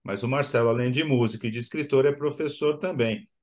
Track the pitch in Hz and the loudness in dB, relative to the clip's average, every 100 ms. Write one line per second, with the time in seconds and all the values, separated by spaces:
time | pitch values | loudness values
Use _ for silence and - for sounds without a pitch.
0 | - 98 117 135 139 120 117 120 123 127 | -10 -6 -2 0 2 2 4 2 2 0
1 | 156 127 117 - 117 117 120 156 147 135 | 2 2 2 0 -6 -6 -6 -6 0 2
2 | 139 143 147 143 151 - 147 147 185 151 | 4 2 -4 -4 -4 -2 -2 -2 -2 0
3 | 113 104 - _ | 0 -2 -8 _